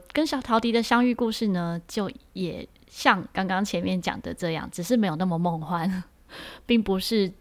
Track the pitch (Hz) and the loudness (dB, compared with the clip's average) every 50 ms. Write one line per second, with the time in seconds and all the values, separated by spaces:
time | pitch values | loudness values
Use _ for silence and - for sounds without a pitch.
0 | - - - 294 320 294 302 262 247 - 226 226 226 233 220 233 220 - 240 240 | -2 -2 0 0 0 0 0 -4 0 2 2 2 2 2 2 2 2 4 4 4
1 | 247 247 233 - 240 226 220 - 226 208 185 180 170 170 170 170 170 - - 220 | 4 4 2 2 0 -2 -2 0 0 0 0 0 0 -2 -4 -6 -6 -6 -4 -4
2 | 202 180 - - _ _ - 185 185 165 - 170 - - _ _ _ _ - - | -4 -4 -6 -10 _ _ -8 -6 -6 -6 -6 -8 -12 -14 _ _ _ _ -6 0
3 | - 277 220 190 - - - 190 190 185 190 185 208 - - 175 180 190 185 185 | 4 4 4 4 0 -4 -4 -2 -2 0 0 0 0 0 -2 -2 0 0 0 -2
4 | 170 - - - - 175 170 - 185 165 160 151 143 - - - 170 170 254 233 | -2 -4 -4 -4 -6 -8 -6 -4 -4 -4 -2 -4 -6 -8 -8 -6 -2 2 2 4
5 | 208 185 156 156 185 185 170 165 175 175 165 160 156 170 180 170 165 196 185 185 | 4 2 2 0 0 0 0 2 0 0 0 -2 -4 -4 -2 -2 0 0 -2 -2
6 | 180 - _ _ - - - - - - - - - - 240 226 208 - 190 185 | -6 -10 _ _ -20 -20 -18 -16 -16 -16 -18 -6 0 2 2 4 4 2 0 0
7 | - - 226 214 196 180 - - | 0 0 2 2 2 0 -2 -4